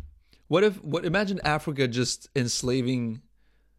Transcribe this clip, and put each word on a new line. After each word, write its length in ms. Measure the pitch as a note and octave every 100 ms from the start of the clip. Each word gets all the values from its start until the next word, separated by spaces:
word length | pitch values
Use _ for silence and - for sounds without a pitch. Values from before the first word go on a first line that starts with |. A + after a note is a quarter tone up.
| - - _ _ -
what 160 | D#3+
if, 180 | G#3+ F#3+
what, 220 | D3+ D#3
imagine 360 | F3 F3+ G3+ F#3+
Africa 420 | D3 D3+ - C#3 B2+
just 440 | A#2 A#2+ - -
enslaving, 840 | - A#2+ - B2 C3 B2 B2+ A#2 A2 - _ _ _ _